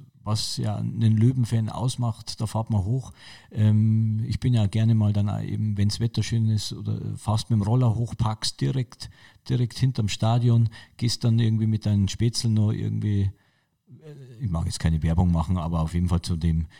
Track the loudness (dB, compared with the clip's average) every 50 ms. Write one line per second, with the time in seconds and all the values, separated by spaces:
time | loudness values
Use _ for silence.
0 | -20 -20 _ _ -6 -4 -4 -2 -2 -4 -6 -4 -4 -4 -4 -4 -4 -4 -2 2
1 | 2 4 4 6 4 4 4 2 0 0 0 -2 -2 -2 -4 -4 -4 -4 -2 -2
2 | -4 -4 -4 -6 -10 -14 -8 -8 -8 -4 -4 -4 -2 0 0 0 0 0 -2 -4
3 | -4 -8 -16 -20 -20 -20 -20 -20 -20 -12 -2 2 4 4 4 4 4 4 4 2
4 | 2 0 0 -2 -2 -4 -4 -2 0 0 2 2 2 2 0 2 2 4 4 4
5 | 4 2 2 2 0 -2 -2 -4 -6 -6 -4 -4 -4 -2 0 0 0 0 0 -2
6 | -4 -2 -2 -2 -2 -2 0 0 0 2 0 0 -2 -4 -8 -8 -6 -6 -6 -6
7 | -6 -8 -10 -6 -4 -2 -2 -2 0 0 0 0 2 2 2 2 2 2 0 0
8 | -4 -6 -4 -4 -2 -2 -2 -4 -6 -8 -6 -4 -4 -2 -2 -4 -4 -6 -10 -16
9 | -18 -20 -20 -20 -20 -20 _ -20 _ -4 -2 0 0 -2 0 0 0 0 0 0
10 | -2 -4 -2 -2 0 2 2 2 4 4 4 4 4 2 0 -6 -16 -20 _ -4
11 | -4 -2 -2 0 0 2 2 4 2 2 2 2 2 0 0 0 0 0 2 2
12 | 2 0 0 0 0 0 0 0 0 0 2 2 2 2 0 0 -2 -4 -4 -2
13 | -2 0 0 0 0 0 -2 -6 _ _ _ _ _ _ _ _ _ _ -20 -20
14 | -20 -20 -20 -20 -20 -20 -14 -10 -6 -4 -4 -2 -4 -4 -4 -2 0 0 0 2
15 | 2 2 2 4 4 4 4 2 0 0 -2 -2 -2 -2 -2 -2 -2 0 0 0
16 | 0 2 0 0 0 -2 -4 0 0 0 0 0 -2 -4 -10